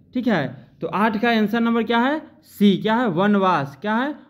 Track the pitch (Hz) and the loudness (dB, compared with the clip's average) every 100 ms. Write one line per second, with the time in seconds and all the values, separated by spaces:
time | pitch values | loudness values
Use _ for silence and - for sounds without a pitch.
0 | - 254 247 208 156 - - - 165 180 | -10 -4 0 0 -2 -8 -20 -12 -6 -2
1 | 226 214 240 226 208 233 233 233 226 233 | 0 0 0 2 0 0 0 0 0 0
2 | 254 302 - - - - 208 180 214 220 | 0 -2 -6 -20 -14 2 2 4 2 0
3 | 247 165 202 202 190 165 139 - 208 220 | 0 0 2 2 2 0 -2 -8 -4 -2
4 | 277 294 - | -4 -6 -14